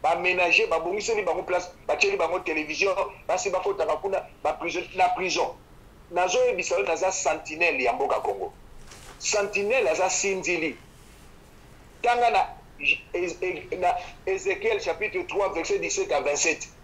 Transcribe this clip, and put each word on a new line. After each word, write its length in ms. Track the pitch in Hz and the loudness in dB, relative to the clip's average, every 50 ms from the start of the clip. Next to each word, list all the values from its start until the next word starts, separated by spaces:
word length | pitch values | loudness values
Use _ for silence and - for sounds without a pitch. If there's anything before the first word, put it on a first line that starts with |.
Ba 140 | - 160 170 | 4 4 2
ménager, 520 | 175 180 180 180 180 180 170 170 - - 151 | 4 2 0 2 4 4 4 6 4 4 4
babongiseli 560 | 165 165 160 175 190 214 202 226 226 208 196 | 2 0 0 0 -2 -2 0 0 0 0 0
bango 200 | 170 160 175 - | 0 0 -2 -2
place, 240 | - 180 180 175 - - - - - | 0 -2 -2 -2 -4 -14 -12 -2 -2
batyeli 300 | 151 147 - 196 196 190 | 0 2 2 0 2 2
bango 220 | 170 165 175 180 | 0 0 0 -2
télévision, 560 | 180 175 156 156 151 151 156 - - 196 185 196 185 - - - - - | -2 -2 -2 -2 -2 -4 -2 0 0 0 2 0 -2 -4 -6 -14 -4 -2
basi 220 | 160 185 190 196 | -2 -2 0 -2
bafotaka 480 | 180 185 185 202 190 - 160 156 156 151 | -2 0 0 -2 0 0 0 0 0 -2
kuna, 260 | - 196 190 185 - - - - - | -2 -2 -2 -2 -4 -6 -18 -4 -4
ba 100 | 147 160 | -4 -2
prison, 300 | - 165 170 170 180 175 - - | -2 -6 -4 -4 -4 -6 -6 2
na 140 | 185 185 180 | 2 2 4
prison. 460 | 180 180 185 180 160 175 160 - - - - - - - - - - - - - | 4 0 -2 -2 0 0 -2 -2 -4 -10 -18 -20 -20 -20 -20 -20 -20 -20 -18 -6
Nazoyebisa 680 | 175 175 180 180 180 - - 247 220 180 165 - 180 180 | 0 0 0 2 4 4 4 4 2 0 -2 0 0 0
yo, 60 | 202 | 2
naza 280 | - 160 156 175 185 | 0 0 0 0 0
sentinelle 720 | 185 - - 175 156 156 - - 156 156 175 170 147 135 127 | 0 0 0 0 0 0 -4 -10 -2 0 2 2 2 2 2
ya 100 | 120 123 | 0 2
mboka 280 | - - - - - | 2 0 0 0 0
Congo. 320 | - 104 98 98 92 82 - - - - - - - - - - - - - - | 0 -4 -4 -4 -6 -8 -10 -16 -20 -20 -20 -18 -18 -18 -18 -18 -18 -18 -16 -8
Sentinelle 720 | - - - 208 202 196 - 208 202 208 247 269 226 170 | -4 0 0 2 0 0 0 -2 0 2 2 4 4 2
aza 200 | 160 175 180 - | 2 2 2 2
sinzili. 680 | - - - 202 190 185 165 160 180 165 156 156 117 - - - - - - - - - - - - - - - - - - - - - - - - - | 2 2 0 0 0 -2 0 -2 -2 0 0 -4 -4 -8 -16 -20 -20 -20 -20 -20 -20 -20 -20 -20 -20 -20 -20 -20 -20 -20 -20 -20 -20 -20 -20 -20 -18 -2
Tanga 280 | - 233 240 240 240 233 | 2 2 4 6 4 4
na, 180 | 220 190 - - - - - - - - 143 - - - - - - 175 180 175 160 - - 185 170 - - - - 180 | 6 4 2 2 -4 -16 -20 -20 -16 -4 0 0 0 0 -2 -6 -4 -2 -2 -2 -4 -4 -4 -4 -4 -6 -6 -8 -6 0
na 180 | 180 175 180 180 - - - - - 185 | 0 0 0 0 -4 -10 -16 -10 -4 -4
Ézéchiel 520 | 190 185 - 196 190 196 - 226 220 202 | -4 -2 0 -2 -2 0 0 0 0 0
chapitre 460 | - 180 160 - - 208 - 185 175 - | 0 -2 -4 -2 -4 -4 -2 -4 -4 -2
trois, 240 | - 190 196 185 | 0 0 0 0
verset 280 | - 165 160 - - 175 | 0 -2 -2 0 -2 0
dix-sept 320 | 165 - - 190 190 196 | 0 -2 -2 -2 -2 0
à 100 | 160 143 | 0 0
vingt-sept. 480 | 135 143 143 139 147 165 156 - - - - - | 2 0 0 2 2 0 0 -2 -6 -16 -16 -20